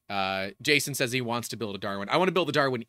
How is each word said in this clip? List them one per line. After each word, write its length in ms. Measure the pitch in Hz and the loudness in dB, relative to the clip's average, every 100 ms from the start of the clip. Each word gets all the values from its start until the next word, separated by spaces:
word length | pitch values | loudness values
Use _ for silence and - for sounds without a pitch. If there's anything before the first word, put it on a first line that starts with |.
| - | -4
Uh, 420 | 101 95 95 98 - | 0 0 0 -4 -2
Jason 320 | 123 147 139 | 2 2 2
says 180 | 135 131 | -2 -2
he 80 | 127 | 0
wants 300 | 117 120 117 | -2 -4 -4
to 80 | 110 | -6
build 180 | 110 98 | -6 -6
a 40 | |
Darwin. 280 | 104 98 101 | -6 -4 0
I 80 | 143 | 2
wanna 160 | 185 | 4
build 160 | 180 156 | 2 2
a 60 | |
Darwin 320 | 147 139 127 | 2 2 0